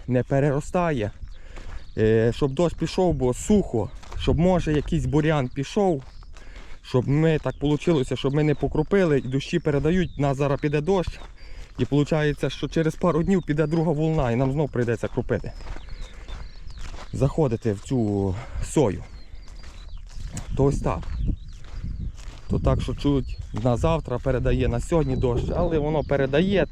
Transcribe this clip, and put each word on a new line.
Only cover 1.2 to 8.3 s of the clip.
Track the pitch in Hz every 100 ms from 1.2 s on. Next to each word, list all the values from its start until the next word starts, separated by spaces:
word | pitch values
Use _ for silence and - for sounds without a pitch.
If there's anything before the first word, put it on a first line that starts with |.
| - - - - - - - -
Е, | 110 113 113 -
щоб | 143
дощ | 135 170 -
пішов, | 160 - 180
бо | 147 127
сухо, | 123 - 208 - 113 95 - - -
щоб | - 131
може | 180 180 156
якийсь | 151 - 160 127
бур'ян | 143 151 151 123
пішов, | 139 135 214 196 143 - - - - - - - -
щоб | - 127 120
ми | 143 160 151
так | 135 -
получилося, | 143 147 - 160 - 127
щоб | 139